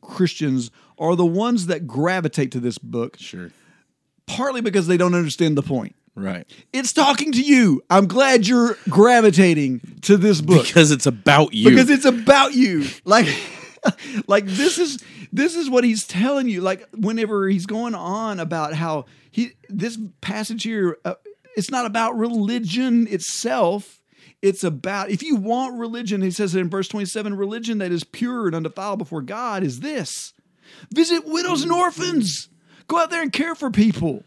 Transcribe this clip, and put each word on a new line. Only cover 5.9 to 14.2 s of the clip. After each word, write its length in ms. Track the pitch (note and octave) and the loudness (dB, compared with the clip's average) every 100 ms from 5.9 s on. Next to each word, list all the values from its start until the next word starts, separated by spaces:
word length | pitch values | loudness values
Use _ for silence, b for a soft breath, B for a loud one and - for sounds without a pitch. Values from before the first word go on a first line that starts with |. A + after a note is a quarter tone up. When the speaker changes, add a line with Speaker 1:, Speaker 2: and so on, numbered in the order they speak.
| _ _ | _ _
Speaker 2:
Right. 320 | - F#2+ F2+ - b b | -10 -8 -8 -12 b b
Speaker 1:
It's 180 | B3+ B3+ | -6 -4
talking 400 | - C#4 C#4+ D4+ | 2 2 2 0
to 100 | A#3+ | 0
you. 400 | C#4+ C4+ A3 C#3 - | 4 6 6 2 4
I'm 160 | F#3 G3 | 4 4
glad 380 | G3 C4+ B3+ G3 | 4 4 4 4
you're 320 | B3 A#3 G3+ - | 4 2 0 -2
gravitating 920 | D3+ A3 B3 A3 E3+ F#3+ D#3 C#3 B2+ - - | 6 8 8 6 6 6 4 0 -4 -10 -14
to 160 | - G3+ | 4 4
this 240 | G3+ F3+ | 6 2
book. 260 | D3+ E3+ - | 6 4 6
Speaker 2:
Because 240 | - D3+ | 6 6
it's 140 | C#3+ C#3+ | 4 0
about 480 | A#2 A#2+ C#3+ D#3 | 0 4 6 4
you. 160 | A2 - | 6 8
Speaker 1:
Because 200 | B2+ B3+ | 8 6
it's 160 | C#4+ C#4 | 4 4
about 480 | A#3+ A3+ C#4 C#4 | 2 4 4 6
you. 320 | C#4+ A#3+ E3+ C#3 - - | 4 2 2 -4 -8 2
Like, 220 | G#3+ E3+ C#3 B B B B | 4 4 -2 B B B B
<laughs> 500 | C4 - C#4+ B3 | -4 -4 -8 -10